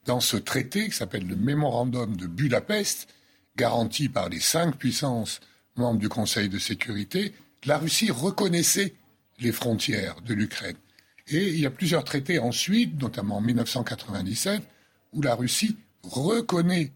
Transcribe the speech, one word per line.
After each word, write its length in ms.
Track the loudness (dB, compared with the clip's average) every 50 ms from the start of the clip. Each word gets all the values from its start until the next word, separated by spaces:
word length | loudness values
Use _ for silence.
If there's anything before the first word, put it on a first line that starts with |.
| _
dans 140 | -2 0 0
ce 180 | 0 0 0
traité 520 | 0 -2 0 -2 -2 -2 0 -2 -2 -2 -2
qui 60 | -2
s'appelle 300 | -4 -6 -4 -4 -6 -4
le 100 | -4 -2
Mémorandum 800 | 0 2 2 2 2 2 2 2 0 0 0 0 -2 -2 -2 -4
de 120 | -4 -6
Budapest, 800 | -6 -2 0 2 4 4 2 2 2 0 0 0 -2 -4 -6 -8 -16 -20 _ _ _ _ _ _ _ _
garanti 540 | 2 2 4 4 2 2 0 0 -2 -2 0
par 200 | 0 -2 -2 -2
les 100 | -4 -2
cinq 380 | 0 2 2 4 2 2 0
puissances 640 | 0 -2 -2 0 0 0 0 0 -2 -2 -4 -8 -10 -12 _ _ _ _ _ _
membres 220 | 0 0 2 2
du 120 | 2 0 0
Conseil 400 | 0 0 -2 0 0 0 0 0
de 100 | -2 -4
sécurité, 760 | -4 -4 -4 -4 -4 -4 -4 -6 -6 -2 -2 -2 -2 -2 -6 -12 -20 _ _ _ 0
la 140 | 0 0 2
Russie 320 | 2 0 0 2 2 2
reconnaissait 840 | 0 0 0 0 0 2 2 2 2 2 4 2 2 2 0 -2 -4 _ _ _ _ _ _ _ _ -2
les 120 | 0 0
frontières 680 | 0 0 0 0 0 0 0 -2 -2 -2 -2 -4 -8 -10
de 140 | -6 -4 -2
l'Ukraine. 420 | 0 0 -2 -2 -8 -8 -8 -10 -10 _ _ _ _ _ _ _ -20 _
Et 220 | -4 -2 0 0 2
il 100 | 2 2
y 60 | 0
a 60 | 0
plusieurs 320 | 0 -2 0 2 2 0 0
traités 340 | 0 -4 -4 0 0 0
ensuite, 640 | 2 2 0 0 0 0 2 4 4 4 2 0 -2
notamment 360 | -2 -2 -2 -2 -2 -2 0
en 40 | 0
mille 140 | 2 2 2
neuf 140 | 2 0 0
cent 140 | -2 -4 -2
quatre-vingt-dix-sept, 760 | -4 -6 -8 -8 -8 -6 -4 -4 -2 -2 0 0 0 0 0 -2 -8 _ _ _ _ _ _ _ _ -4
où 100 | 0 2
la 100 | 2 2
Russie 440 | 2 0 0 0 0 0 0 -2 -4 -8 _ _ _ -16
reconnaît 880 | -8 -4 0 2 2 2 2 2 2 2 2 4 4 4 2 0 -2 -4